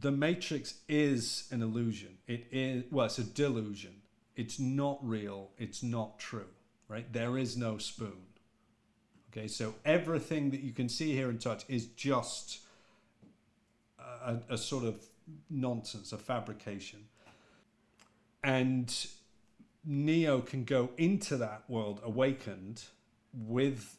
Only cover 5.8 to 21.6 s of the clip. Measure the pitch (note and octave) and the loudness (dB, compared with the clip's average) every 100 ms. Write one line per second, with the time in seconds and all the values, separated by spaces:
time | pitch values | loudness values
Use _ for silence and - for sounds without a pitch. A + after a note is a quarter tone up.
5.8 | A#2+ A#2 G#2+ - - A2+ F#2+ - _ _ | -2 -2 -4 -8 -10 -8 -10 -16 _ _
6.8 | - G#2+ A#2+ A2+ A#2 C3 A#2+ A#2+ A#2 G#2+ | -12 -10 -4 -2 0 0 0 -2 -2 -2
7.8 | - - G#2+ F#2 F#2 - _ _ _ _ | -6 -6 -8 -10 -18 -20 _ _ _ _
8.8 | _ _ _ _ - A2 G#2+ - A2 A2+ | _ _ _ _ -12 -8 -6 -4 -4 0
9.8 | D3+ E3+ D#3+ D#3+ - D#3 C#3 C3+ C3+ A#2+ | 4 4 4 0 0 0 0 0 -2 0
10.8 | B2 - D#3 C3+ C3 A2+ B2 G#2 - B2+ | 0 0 0 2 0 0 -2 -4 -2 -2
11.8 | F#2 - C#3 B2+ - - - - - - | -2 -2 2 2 0 -6 -8 -12 -14 -20
12.8 | _ _ _ _ - _ _ _ _ _ | _ _ _ _ -20 _ _ _ _ _
13.8 | _ - B2+ A#2+ B2 A#2 A#2 A#2+ - C3+ | _ -20 -16 -8 -4 -4 -2 -4 -2 -2
14.8 | A2+ G#2 - _ - D3+ - C#3+ B2+ A#2 | -2 -4 -10 _ -20 -18 -6 -2 0 -2
15.8 | - G#2+ - G#2+ - A#2+ G#2+ G2+ G#2+ G2+ | -6 -10 -10 -8 -2 -2 -4 -8 -8 -8
16.8 | - G#2 G#2+ _ - - - - _ _ | -10 -14 -20 _ -20 -20 -20 -20 _ _
17.8 | _ _ - _ _ _ C#3 C3 B2+ C3 | _ _ -20 _ _ _ 2 4 4 2
18.8 | A#2+ - - - _ _ _ - - _ | 0 -4 -6 -12 _ _ _ -20 -20 _
19.8 | D#3 C#3+ D3+ E3 D#3 C3 B2 C3+ A2+ C3 | -2 2 4 6 6 4 2 -2 4 4
20.8 | B2 E3 E3+ G3+ - C3+ A2 G#2+ | 4 4 4 4 2 0 -2 -4